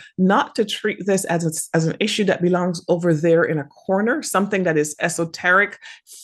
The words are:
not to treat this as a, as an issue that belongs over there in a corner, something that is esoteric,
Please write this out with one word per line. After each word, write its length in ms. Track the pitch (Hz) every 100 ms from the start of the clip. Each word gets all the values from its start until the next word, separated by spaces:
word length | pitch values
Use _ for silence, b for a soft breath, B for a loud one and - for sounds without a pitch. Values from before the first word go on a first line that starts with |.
| B B
not 380 | 185 220 -
to 100 | -
treat 400 | 214 - 214 -
this 220 | 196 190 190
as 180 | 170
a, 320 | 165 160 - 165
as 100 | 160
an 100 | -
issue 240 | 208 214
that 160 | 190 -
belongs 420 | 175 180 180 170 -
over 240 | 170 175
there 300 | 151 170 165
in 140 | 170 156
a 60 |
corner, 580 | 139 _ - 190 220 294
something 400 | - - 202 202
that 160 | 180 156
is 180 | 151 -
esoteric, 760 | 170 165 165 - 180 185 202 - B B - -